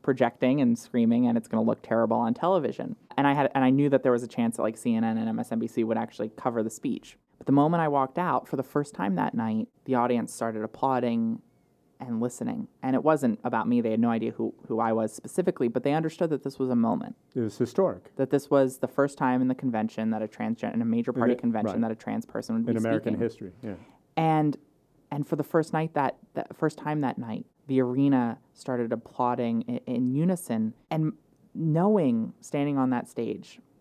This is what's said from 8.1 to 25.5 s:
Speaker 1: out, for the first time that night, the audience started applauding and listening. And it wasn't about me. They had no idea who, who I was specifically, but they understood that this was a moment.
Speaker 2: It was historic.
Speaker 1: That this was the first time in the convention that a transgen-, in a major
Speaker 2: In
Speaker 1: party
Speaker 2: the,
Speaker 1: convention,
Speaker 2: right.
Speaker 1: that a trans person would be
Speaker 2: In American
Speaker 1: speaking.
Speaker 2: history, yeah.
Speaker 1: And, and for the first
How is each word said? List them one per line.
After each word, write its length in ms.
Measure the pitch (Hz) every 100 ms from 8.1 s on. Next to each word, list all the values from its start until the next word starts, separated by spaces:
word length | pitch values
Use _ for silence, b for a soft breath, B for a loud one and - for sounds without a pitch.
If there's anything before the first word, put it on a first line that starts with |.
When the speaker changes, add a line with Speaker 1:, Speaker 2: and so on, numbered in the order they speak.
| -
Speaker 1:
out, 280 | 175 127 -
for 100 | 135
the 60 |
first 320 | 135 147 143
time 200 | - 196
that 180 | 180 -
night, 360 | - 113 110 - _ -
the 80 |
audience 400 | 127 123 120 120
started 280 | - 113 110
applauding 760 | 107 - 135 127 120 117 113 113 _ _ _ _ _ _
and 200 | 120 113
listening. 460 | 123 - 120 - - _
And 140 | 131 131
it 80 |
wasn't 340 | 151 156 127 107
about 240 | 127 113 110
me. 120 | 120
They 120 | 113
had 80 | 110
no 100 | 117
idea 220 | 113 113
who, 200 | 113 113 - -
who 140 | 113
I 120 | 113
was 200 | 110 110
specifically, 560 | - - - 185 170 120
but 160 | 120
they 80 | 139
understood 380 | 151 160 - 170
that 120 | 147
this 160 | 139 -
was 100 | 131
a 60 |
moment. 400 | 120 113 95 - - _
Speaker 2:
It 60 | 131
was 180 | 110 -
historic. 600 | 120 - 185 90 - -
Speaker 1:
That 140 | 131
this 200 | 143 -
was 280 | 143 131 127
the 100 | 123
first 280 | - 139 143
time 240 | 135 127
in 60 | 127
the 80 |
convention 560 | 127 131 113 110 - 110
that 100 | 110
a 60 | 110
transgen-, 480 | - 110 113 110
in 80 | 117
a 20 |
major 280 | 117 117 117
Speaker 2:
In 60 | 127
Speaker 1:
party 160 | 120
Speaker 2:
the, 60 | 123
Speaker 1:
convention, 400 | 120 110 107 92
Speaker 2:
right. 80 | 113
Speaker 1:
that 40 |
a 20 |
trans 320 | 110 - 110 -
person 300 | 113 - 113
would 100 | 117
be 60 |
Speaker 2:
In 40 | 113
American 380 | 113 110 113
Speaker 1:
speaking. 60 | 104
Speaker 2:
history, 320 | 117 - 98 90
yeah. 120 | 110 90 B B _ -
Speaker 1:
And, 400 | 160 156 151 139 _ _ _ _ _
and 160 | 143 147
for 80 | 151
the 80 |
first 280 | 147